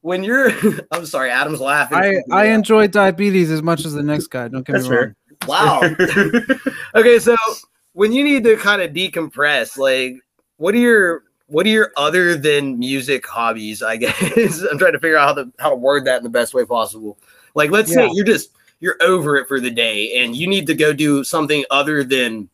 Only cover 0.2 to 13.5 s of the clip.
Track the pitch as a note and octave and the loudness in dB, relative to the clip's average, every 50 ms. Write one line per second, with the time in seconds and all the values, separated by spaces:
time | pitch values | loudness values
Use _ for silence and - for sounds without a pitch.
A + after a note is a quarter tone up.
0.2 | F#3+ G#3 A#3+ C4+ C#4 A#3+ - - - G#3 D#3+ D3 - _ - E3+ E3+ D3+ - C#3+ | -2 0 0 2 2 2 0 2 0 0 0 0 -8 _ -8 -8 -6 -6 -4 -4
1.2 | C3 B2+ A#2+ B2+ C#3+ D3+ D#3 C3+ C3 C3+ C#3+ D3 C#3 B2 D3 F3 F#3+ G3+ G3 F#3 | -2 0 0 0 0 -2 -4 -4 -2 0 0 0 0 0 0 0 2 2 0 -2
2.2 | - - D#3 F#3+ G#3 G#3+ A3 A3 G#3+ - A3 G#3+ G#3+ G3+ - G#3 G3 G3 F3+ E3 | -2 0 2 2 4 4 4 2 2 4 4 4 4 4 4 4 4 4 2 2
3.2 | G3+ G3+ F#3+ F#3+ F3 D#3 D#3+ D#3 D3+ E3 E3+ D3 D3+ D#3+ D3 D3 C#3+ D3 D3+ D3+ | 0 2 2 2 2 2 0 -2 0 -2 -2 -2 -2 -6 -6 -4 -2 -2 -2 -4
4.2 | D3 - - B2+ A#2+ A#2 B2+ C3 B2+ - D3 C3+ B2+ B2+ B2+ A#2+ B2 A2 G2+ _ | -4 -6 -8 -10 -8 -8 -8 -10 -6 -4 -2 -2 0 0 0 0 0 0 -6 _
5.2 | _ _ _ _ - - D3 F3+ G#3 G#3 F3+ F3+ F3+ E3 D3+ - F#3 E3+ - G3 | _ _ _ _ -8 -4 0 2 2 2 2 2 2 0 2 0 0 0 2 0
6.2 | G3+ - - A#3+ A3 - C4 B3+ - F3 - - - - - A3 A3 A#3+ A#3+ A3+ | 0 2 0 -2 0 0 -4 -4 -4 -10 -10 -10 -16 -2 2 4 6 8 6 6
7.2 | - G#3+ A#3+ A3+ A3+ A3+ G#3+ - - _ _ _ _ _ _ E3+ G3+ G#3+ A#3 C4 | 6 4 2 2 0 -2 -6 -6 -16 _ _ _ _ _ _ 0 0 0 2 0
8.2 | C#4+ D4 C#4+ C4+ G#3+ A#3 A3 G#3+ - G3+ G#3 G3+ F3+ D#3+ C#3+ E3 F#3+ F#3+ - F3 | 2 2 2 2 4 4 2 4 4 0 0 0 0 -4 -4 -6 -6 -4 -4 -6
9.2 | D#3+ D3 - C3 C#3+ D3 D3 C3 A2+ G#2+ - C3+ C3+ C3+ C3 C3 B2+ B2+ B2+ B2+ | -8 -8 -4 -2 0 0 2 0 -2 -4 -6 -2 0 0 0 0 -2 -6 -8 -12
10.2 | _ _ _ _ _ _ _ _ D3+ F#3 G3+ A#3+ A#3+ A#3+ A#3 G#3+ G3 F3 E3+ D#3+ | _ _ _ _ _ _ _ _ -2 0 2 2 4 4 4 4 4 2 0 -4
11.2 | _ _ _ _ _ _ D3 D#3 F3+ G#3+ A3 A3 G#3+ - _ D3 C#3+ D3+ D#3 F#3 | _ _ _ _ _ _ -2 0 2 2 2 2 2 0 _ -2 -2 0 2 2
12.2 | F3+ F3 F3 D3+ C#3 D3+ D3 C#3+ C#3+ C#3 C3 A#2 B2 B2+ C3+ C#3 B2+ C3+ C#3 B2+ | 2 2 0 0 0 0 0 2 0 -2 -4 -6 -4 -4 -4 -4 -2 -2 -4 -4
13.2 | - - - A#2 A#2 A2+ | -4 -8 -6 -4 -2 -2